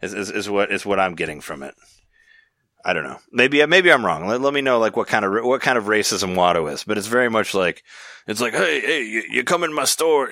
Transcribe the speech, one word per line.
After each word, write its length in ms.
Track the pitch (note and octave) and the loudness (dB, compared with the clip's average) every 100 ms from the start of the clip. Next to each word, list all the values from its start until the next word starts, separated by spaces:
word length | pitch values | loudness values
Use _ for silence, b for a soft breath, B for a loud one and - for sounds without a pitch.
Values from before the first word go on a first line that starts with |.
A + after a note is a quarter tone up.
Is, 100 | F#2 | -8
is, 160 | G2 G2 | -8 -6
is 200 | F#2+ G2+ | -6 -2
what, 200 | G2+ G2+ | 0 0
is 140 | G2 | -2
what 160 | G2+ G2 | -2 0
I'm 140 | F#2+ | 0
getting 260 | E2 D#2+ D2+ | 0 -8 -8
from 220 | - D#2 | -12 -14
it. 120 | C#2 - _ _ _ b b b b b b _ | -14 -18 _ _ _ b b b b b b _
I 80 | - | -4
don't 120 | F2 | -4
know. 140 | C#2+ - _ | -4 -12 _
Maybe, 320 | A#2+ B2+ C#3+ D3+ | 2 2 4 4
maybe 240 | F3 F3+ | 6 6
I'm 160 | D3 G#2+ | 4 4
wrong. 200 | D#2+ F2 | -2 -2
Let, 140 | A#2+ | 0
let 140 | C#3 | 0
me 60 | C#3+ | 0
know, 180 | C3+ B2 | 2 2
like, 180 | A2 G2+ | 2 0
what 120 | G#2 | 0
kind 160 | A#2 | 0
of, 200 | G2+ G2+ | 0 0
what 160 | A#2+ B2+ | 0 0
kind 160 | C#3+ B2+ | 2 0
of 80 | |
racism 520 | G2+ G#2+ G2+ G2+ F#2+ F#2 | 2 0 0 -2 -2 2
Watto 360 | F2 F2 D#2 | 4 4 0
is. 120 | - | -6
But 140 | - G#2 | -4 -4
it's 100 | G2+ | 0
very 200 | A#2+ B2 | 0 2
much 260 | A2+ G2+ | 0 -2
like, 280 | G2 F2+ D#2 _ B B B - | 0 0 -2 _ B B B -10
it's 120 | G#2+ | -4
like, 120 | A#2+ | -4
Hey, 280 | B2 F#3+ D3 | -2 -2 0
hey, 220 | A#2 D#3 | -2 -2
you, 220 | A2+ A2 G#2+ | -2 -6 -2
you 160 | A2+ | -2
come 200 | B2 F3 | 0 0
in 80 | E3+ | 0
my 120 | D3+ | -2
store. 440 | C3 - D#3+ D3+ C3 | -2 0 2 2 2